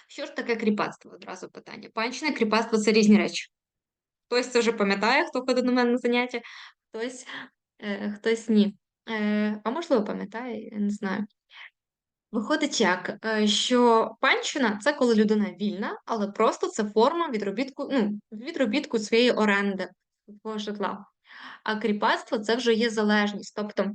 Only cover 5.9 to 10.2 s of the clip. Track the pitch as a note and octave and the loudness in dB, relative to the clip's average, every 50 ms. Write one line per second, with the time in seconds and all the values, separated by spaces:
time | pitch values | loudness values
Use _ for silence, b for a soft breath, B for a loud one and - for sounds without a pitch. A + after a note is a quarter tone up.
5.9 | A#3+ B3 B3 A#3+ A#3+ B3 B3 B3 B3 A#3 A#3 B B B B B B _ _ _ | 2 2 0 0 0 0 -2 -2 -6 -10 -10 B B B B B B _ _ _
6.9 | - - G#3+ C4 C4 - - B B B B B B _ _ _ _ - A3 G#3 | -10 -8 -8 -8 -10 -12 -16 B B B B B B _ _ _ _ -12 -8 -8
7.9 | G3 G3 G#3 G#3 G#3 - - A3+ A3+ A3+ - - G#3+ G#3 G3+ G3+ - _ _ _ | -6 -6 -6 -6 -6 -4 0 0 0 0 0 4 6 6 6 4 2 _ _ _
8.9 | _ _ - - A3+ G#3+ G#3 G#3 G#3 G#3 G#3+ G#3+ G#3+ G#3 - A3+ C4+ E4+ E4+ - | _ _ -10 -8 -4 -2 0 0 0 0 0 0 -2 -4 -4 -4 -4 -4 0 2
9.9 | C#4 G#3+ G#3 G3+ F#3 F#3+ | 2 2 2 0 -4 -6